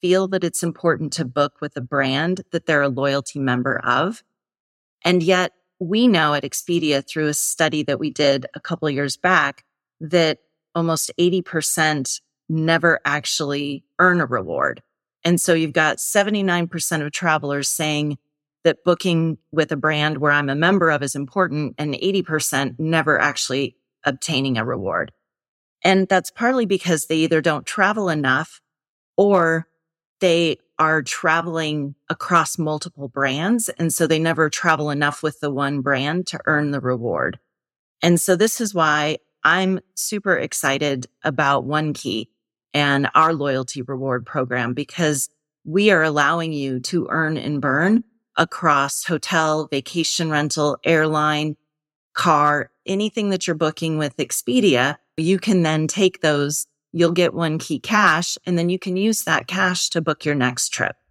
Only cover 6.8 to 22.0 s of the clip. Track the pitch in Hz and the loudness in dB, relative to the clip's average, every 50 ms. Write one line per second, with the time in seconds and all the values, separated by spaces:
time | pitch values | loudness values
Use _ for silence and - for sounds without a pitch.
6.8 | 160 151 143 139 - - - 160 151 151 147 - - - - - 160 151 151 151 | 2 2 0 0 -2 -4 -4 -2 -2 0 -2 -2 -4 -4 -2 0 0 0 0 -2
7.8 | 139 - 139 123 156 139 127 - 147 139 139 135 127 - - - - - 170 - | -2 -2 -2 -2 -4 -4 -2 2 2 2 2 2 -2 -6 -12 -14 -8 -8 -6 -4
8.8 | 156 151 139 139 143 135 - - - 180 185 160 143 139 - - _ _ _ _ | -2 -2 -2 -2 -2 -4 -4 -2 0 2 2 2 2 0 -4 -8 _ _ _ _
9.8 | _ _ _ _ 160 151 175 175 165 156 147 - _ _ _ _ _ _ - 170 | _ _ _ _ -6 0 2 4 4 4 0 -2 _ _ _ _ _ _ -4 -2
10.8 | 170 165 160 156 - - - - 175 180 180 185 175 - - 160 151 - - 170 | 0 0 0 -2 -4 -6 -2 0 2 2 2 0 -2 -4 -4 -4 -4 -2 -2 0
11.8 | 156 156 151 143 127 - - - - _ _ _ _ - 160 160 156 160 165 160 | 0 0 0 -2 -4 -6 -8 -8 -10 _ _ _ _ -4 -2 0 0 2 2 2
12.8 | 170 170 156 - - 143 143 147 - - - - 151 143 143 143 143 143 139 139 | 2 2 2 2 0 -2 -2 -2 -2 -4 -4 -4 -4 -4 -4 -4 -4 -6 -8 -10
13.8 | - _ _ - 180 185 175 175 147 131 127 110 92 80 76 67 71 67 62 - | -12 _ _ 2 4 4 4 4 2 0 -2 -4 -4 -4 -2 -2 -2 -2 -2 -6
14.8 | _ _ _ _ _ _ _ _ - 170 175 165 - - 170 165 160 151 - 170 | _ _ _ _ _ _ _ _ 0 0 2 2 2 2 2 2 2 0 0 2
15.8 | 156 151 - - - - - 208 196 214 214 202 190 185 175 175 170 170 - 165 | 2 2 0 -2 -6 0 2 2 2 2 0 0 0 0 0 0 -2 -4 -4 -6
16.8 | - - 170 156 147 151 - - 180 165 156 151 143 143 143 143 139 - - - | -4 -4 -4 -4 -4 -4 -6 -2 0 0 0 0 0 -2 -4 -2 -2 -4 -4 -2
17.8 | 156 151 151 147 151 147 143 - _ _ _ _ _ _ _ _ - 165 151 - | -2 -2 0 -2 -2 -2 -4 -8 _ _ _ _ _ _ _ _ 0 0 0 2
18.8 | _ 175 175 165 - 185 170 165 165 160 151 - _ _ - 156 151 - 156 139 | _ 0 0 2 0 0 2 2 2 0 -2 -6 _ _ -2 -2 -2 0 -2 -2
19.8 | 151 156 156 151 147 156 156 135 147 147 147 147 143 139 139 147 165 180 196 190 | -2 0 0 2 0 0 0 0 0 2 2 2 2 0 0 2 2 2 4 4
20.8 | 175 160 151 143 143 135 - 151 139 127 - 202 185 170 143 151 147 120 - - | 4 2 2 0 -2 -4 -6 -8 -8 -4 -2 0 0 0 0 -4 -4 -6 -6 -6
21.8 | 151 151 131 - | -4 -4 -4 -2